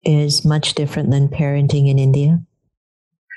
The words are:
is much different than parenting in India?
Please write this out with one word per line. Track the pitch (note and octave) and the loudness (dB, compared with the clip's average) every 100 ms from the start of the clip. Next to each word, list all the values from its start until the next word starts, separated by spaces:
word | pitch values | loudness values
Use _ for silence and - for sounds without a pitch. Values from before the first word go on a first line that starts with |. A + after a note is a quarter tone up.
is | - D3+ D3 D3 | 0 0 2 0
much | D#3 D3+ - | 0 -2 -2
different | - C#3+ - C#3 | -4 -6 -4 -2
than | C3+ C#3 | 0 0
parenting | C#3+ C#3+ C#3+ C#3+ D3 C#3 | 0 -2 0 0 2 2
in | C3+ | 2
India? | C3+ C3+ C#3+ E3+ - _ _ _ _ _ _ _ _ | 2 2 2 0 -2 _ _ _ _ _ _ _ _